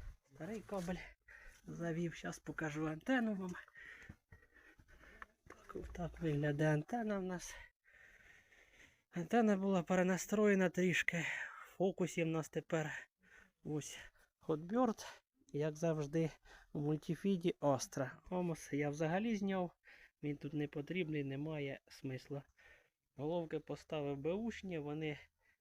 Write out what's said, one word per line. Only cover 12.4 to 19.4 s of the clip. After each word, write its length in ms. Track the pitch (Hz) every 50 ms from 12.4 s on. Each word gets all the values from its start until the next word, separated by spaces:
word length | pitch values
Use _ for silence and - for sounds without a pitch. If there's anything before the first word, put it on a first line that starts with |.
| 151 -
тепер 420 | - 160 - - - 160 151 147 - - - - _ _ _ _ - - - _ _ _ -
ось 340 | 151 151 147 - - - - - - - _ _ _ _ _ - -
Hotbird, 580 | 160 151 165 170 214 247 262 226 208 - - - - - _ _ _ _ _ - -
як 220 | 143 147 156 151
завжди, 540 | 151 170 165 160 156 147 139 151 165 165 151 - - - - - - - _ -
у 60 | 160
мультифіді 760 | 143 147 156 151 - - 160 - - 196 196 175 170 175 - -
Astra. 500 | - 147 135 127 - - - - 131 127 - - - -
Омос 440 | 185 180 180 175 160 - - - 143
я 160 | 143 147 147
взагалі 460 | 143 151 165 156 170 190 220 233 226
зняв, 360 | 196